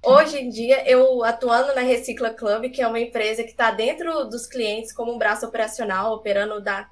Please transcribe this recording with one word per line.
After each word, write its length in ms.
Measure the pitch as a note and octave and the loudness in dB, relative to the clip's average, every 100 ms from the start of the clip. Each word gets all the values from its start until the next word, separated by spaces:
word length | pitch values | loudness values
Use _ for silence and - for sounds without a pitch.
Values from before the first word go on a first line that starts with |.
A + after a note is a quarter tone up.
| A#3+ | 6
Hoje 320 | C#4 D#4 C#4+ | 8 6 0
em 120 | B3 | -8
dia, 380 | A3 A#3 C4 - | -4 2 2 6
eu 360 | B3+ C4 B3 | 6 6 4
atuando 500 | A3+ A#3 B3+ A#3+ C#4 | 0 0 2 2 2
na 80 | C4+ | 0
Recicla 480 | B3+ A#3+ - G#3+ A3+ | 0 0 -2 -4 -6
Club, 400 | A3 G#3+ G#3+ B3+ | -4 -2 -2 -4
que 120 | B3+ | -2
é 60 | A#3 | -2
uma 120 | A#3 | -2
empresa 440 | A#3 A#3 G#3+ A3 | -4 -4 -4 -4
que 120 | A3+ - | -6 0
tá 160 | A3+ | 0
dentro 540 | G3+ A#3 D#4+ E4 D#4 A#3 | 2 -2 -2 -4 -4 -6
dos 200 | A#3 - | -8 -10
clientes 480 | B3+ G#3+ G#3+ A3+ | -6 -4 -6 -10
como 180 | - A#3 | -10 -8
um 60 | A#3 | -2
braço 300 | G#3+ A3 A#3 | 0 -2 -4
operacional, 640 | A3+ A3 A#3 G#3 F#3+ G#3+ | -4 -4 -4 -4 -2 -2
operando 480 | A3 G#3+ G3+ G#3 G#3 | -4 -2 -2 -2 -6
da 260 | G3+ G3 G3+ | -6 -8 -8